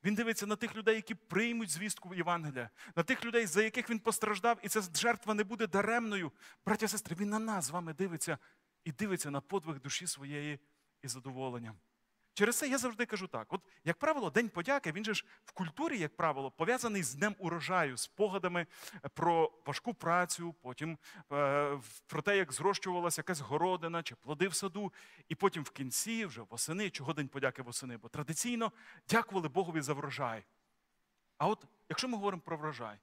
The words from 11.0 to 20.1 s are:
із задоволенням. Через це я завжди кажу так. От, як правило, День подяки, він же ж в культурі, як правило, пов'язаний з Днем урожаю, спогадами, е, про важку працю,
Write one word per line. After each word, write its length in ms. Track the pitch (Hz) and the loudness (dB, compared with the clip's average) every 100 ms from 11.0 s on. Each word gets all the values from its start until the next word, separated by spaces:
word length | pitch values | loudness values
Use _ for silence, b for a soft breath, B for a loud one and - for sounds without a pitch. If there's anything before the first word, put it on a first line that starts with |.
із 80 | 135 | -10
задоволенням. 680 | 127 127 131 131 120 117 104 _ _ _ _ _ | -8 -8 -4 -4 -4 -8 -14 _ _ _ _ _
Через 240 | - 214 240 | 2 4 4
це 100 | 294 | 2
я 100 | 262 | 0
завжди 280 | 247 214 240 | 0 -2 -2
кажу 200 | - 185 | -2 -4
так. 260 | 123 107 | -8 -6
От, 80 | 190 _ b | -6 _ b
як 140 | 156 170 | -2 2
правило, 320 | 302 302 190 | 2 2 2
День 180 | 147 233 | 2 2
подяки, 440 | - 170 277 - | -2 0 0 0
він 120 | 156 | -4
же 100 | 214 | -2
ж 100 | 202 B B | -2 B B
в 80 | - | -18
культурі, 460 | - 170 - 320 262 | -6 -6 -2 -2 0
як 180 | 151 - | -2 2
правило, 340 | 165 139 135 | 2 2 -4
пов'язаний 520 | - 170 247 233 202 | 0 2 2 2 0
з 120 | 143 | -2
Днем 220 | 139 208 202 | 2 0 2
урожаю, 580 | 180 165 143 185 151 123 | -2 -2 2 2 2 0
спогадами, 680 | - - 202 190 180 175 170 B B 196 | -8 0 2 2 2 0 -2 B B -12
е, 40 | 143 | -12
про 440 | - 170 165 160 - - | 0 4 6 4 2 -6
важку 280 | 143 - | -4 -4
працю, 600 | 214 170 | -4 2